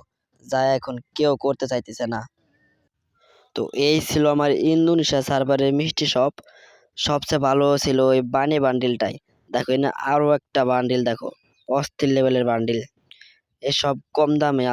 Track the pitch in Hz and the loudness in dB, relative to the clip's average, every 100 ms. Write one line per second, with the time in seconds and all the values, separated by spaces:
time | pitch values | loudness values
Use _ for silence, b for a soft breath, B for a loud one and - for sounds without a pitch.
0 | - _ _ _ - 131 135 131 - 123 | -10 _ _ _ -6 -2 0 0 -4 -12
1 | - - 147 135 139 135 131 123 - 113 | -12 -2 0 2 -2 -2 -4 -4 -6 -8
2 | 117 117 120 _ _ _ _ _ _ _ | -6 -6 -10 _ _ _ _ _ _ _
3 | _ _ b b b - 107 - 143 156 | _ _ b b b -8 -6 0 2 2
4 | - 156 147 147 147 123 143 160 165 170 | 0 0 2 2 0 2 2 2 2 2
5 | 151 143 127 139 135 139 139 143 160 - | 0 -2 0 -2 0 0 2 0 -2 -4
6 | 143 127 135 - - b b b b - | -2 0 0 -2 -20 b b b b -8
7 | - 147 - 151 135 139 143 143 - 131 | -2 -2 -2 -2 2 2 2 2 2 2
8 | 131 131 123 135 143 151 135 127 123 117 | 4 2 2 -2 0 0 0 0 -2 -2
9 | 104 - _ _ _ 123 127 131 139 - | -4 -6 _ _ _ -6 -2 0 0 -4
10 | 135 147 147 147 _ - 127 127 123 127 | -2 0 2 0 _ -2 0 0 0 0
11 | 120 113 - - _ _ - 135 147 - | 0 -2 -8 -14 _ _ -4 -4 -4 -2
12 | 139 135 131 127 120 117 113 117 - _ | 0 2 2 2 0 0 -2 -4 -6 _
13 | _ B B B _ _ 135 143 143 143 | _ B B B _ _ -4 -2 -2 -4
14 | - - 147 147 147 135 123 | -6 0 2 2 2 0 0